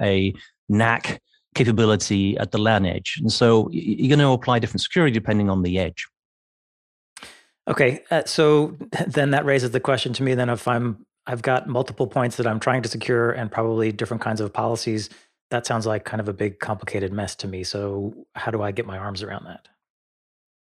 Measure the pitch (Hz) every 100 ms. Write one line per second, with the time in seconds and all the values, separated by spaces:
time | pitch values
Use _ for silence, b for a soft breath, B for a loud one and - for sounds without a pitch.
0 | 101 95 95 B B B - 104 113 117
1 | - - _ _ _ - 120 113 110 101
2 | - 101 98 - 101 107 110 107 90 92
3 | - - 110 - 120 113 101 85 - 107
4 | 131 147 139 123 - 117 123 139 - 185
5 | 151 113 110 104 101 95 90 92 82 -
6 | - _ _ _ _ _ _ _ _ _
7 | _ - B B B B - - 127 156
8 | - 165 - - 151 151 151 165 - -
9 | - 131 143 139 147 135 123 120 - 131
10 | 127 120 135 123 123 117 127 120 120 104
11 | - _ - 120 131 127 - 123 131 -
12 | 131 135 120 120 117 110 135 127 110 113
13 | - 120 117 - 113 - 113 113 110 104
14 | 110 113 113 110 104 110 113 113 117 107
15 | 104 b b _ _ 120 - 117 110 107
16 | - 110 104 98 104 98 - 101 - 101
17 | 95 101 95 - 98 92 90 104 101 101
18 | 101 - - - 117 107 104 98 104 95
19 | 104 95 98 98 85 - _ _ _ _
20 | _ _ _ _ _ _